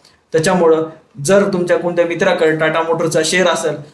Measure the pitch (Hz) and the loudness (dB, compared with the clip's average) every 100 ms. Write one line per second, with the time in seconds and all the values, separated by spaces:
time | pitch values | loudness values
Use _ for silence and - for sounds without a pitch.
0 | _ _ _ 160 160 180 165 160 160 - | _ _ _ -2 0 2 2 2 0 -10
1 | _ - 143 202 196 185 175 165 175 170 | _ -8 0 2 2 -2 0 -2 0 0
2 | 170 165 190 175 160 156 156 160 160 165 | 0 0 0 2 0 0 0 0 -2 -2
3 | 165 175 160 180 180 160 160 147 - | -2 -2 0 0 0 0 -4 -6 -12